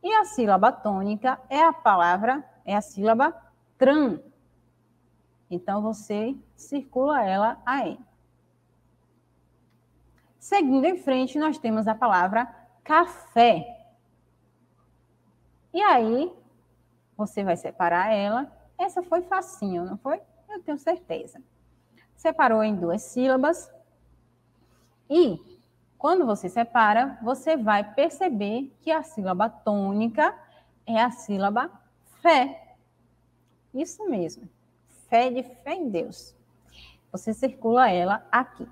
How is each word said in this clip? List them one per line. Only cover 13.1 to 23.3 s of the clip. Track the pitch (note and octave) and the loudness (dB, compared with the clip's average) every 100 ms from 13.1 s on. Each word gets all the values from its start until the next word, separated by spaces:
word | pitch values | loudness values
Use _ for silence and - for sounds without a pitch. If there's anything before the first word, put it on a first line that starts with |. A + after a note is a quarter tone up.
| - - A#3 A#3 F3 D#3+ - - _ _ _ _ _ _ _ _ _ _ _ _ _ _ _ _ _ _ | -2 -4 4 6 4 -2 -18 -20 _ _ _ _ _ _ _ _ _ _ _ _ _ _ _ _ _ _
E | E4+ | -2
aí, | G#4 C#4 A3 A#3 E4+ - _ _ _ _ _ _ _ - | 2 4 2 0 -2 -8 _ _ _ _ _ _ _ -10
você | G#3 - | -10 -6
vai | G3 F3 | -4 -4
separar | - - F3+ F3 G3+ | -4 -4 0 0 0
ela. | G#3+ G3+ A3+ C#4+ - _ _ | 0 -2 -4 -6 -14 _ _
Essa | F#4 F4+ | -6 -6
foi | F4+ E4+ | -4 -4
facinho, | F4+ F#4+ F#4+ - G3+ F3+ | -2 -4 -6 -10 -6 -6
não | F3+ G3+ | -6 -10
foi? | C4+ E4+ - _ _ | -6 -8 -8 _ _
Eu | G#4 | -14
tenho | E4+ D4 | -10 -8
certeza. | - E4+ _ D#3+ - - - _ _ _ _ _ _ _ | -4 -6 _ -12 -12 -20 -20 _ _ _ _ _ _ _
Separou | D#4+ D#4+ C4+ A3 | -4 2 2 2
em | G#3+ | 0
duas | G3+ E3+ F#3 | -2 -2 -4
sílabas. | - - C4 | -6 -2 0